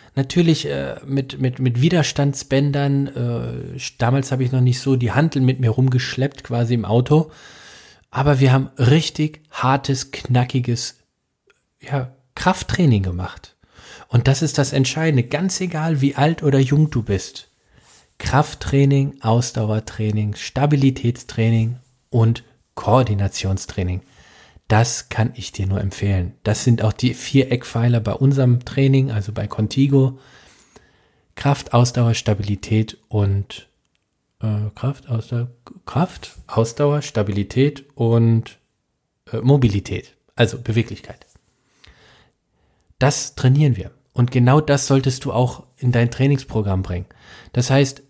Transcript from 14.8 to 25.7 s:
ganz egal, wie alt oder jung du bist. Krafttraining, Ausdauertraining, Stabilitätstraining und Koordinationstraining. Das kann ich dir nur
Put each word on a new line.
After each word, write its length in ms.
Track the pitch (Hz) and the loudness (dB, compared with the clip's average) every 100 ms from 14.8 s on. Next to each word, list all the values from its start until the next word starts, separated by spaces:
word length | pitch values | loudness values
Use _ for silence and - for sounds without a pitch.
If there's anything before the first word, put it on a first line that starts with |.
| 131 - 160 139 | 0 0 0 0
ganz 380 | 123 147 185 - | 0 -2 -2 -4
egal, 400 | 185 165 160 151 | -6 -4 -2 0
wie 140 | 135 143 | 0 2
alt 260 | 143 165 | 0 0
oder 180 | 151 135 | 0 2
jung 300 | 131 143 156 | 2 2 2
du 140 | 123 | 0
bist. 480 | 107 98 - - - _ _ _ _ - _ _ | -2 -4 -4 -14 -20 _ _ _ _ -20 _ _
Krafttraining, 1040 | - 139 151 - - 135 139 139 139 - | -2 0 0 -4 -2 2 4 4 0 -2
Ausdauertraining, 1120 | 117 117 120 - 107 107 - - 107 107 107 104 | 0 2 0 -2 -2 -2 -4 -4 -2 -2 -2 -6
Stabilitätstraining 1400 | - - 143 147 135 131 117 123 - - 113 113 113 123 _ _ _ | -8 -2 0 2 2 2 -2 -4 -8 -2 2 2 0 -4 _ _ _
und 340 | 117 113 117 - _ _ - | 2 2 2 -6 _ _ -8
Koordinationstraining. 1300 | - 120 123 101 98 - 98 95 - - 95 92 - _ _ - _ - - | 2 2 2 0 -2 -2 -4 -4 -4 -6 -4 -4 -8 _ _ -20 _ -20 0
Das 420 | 107 120 - - | 2 2 -2 -6
kann 240 | - 110 - | -2 -2 -4
ich 160 | 101 | -12
dir 160 | - | -6
nur 140 | 95 | -4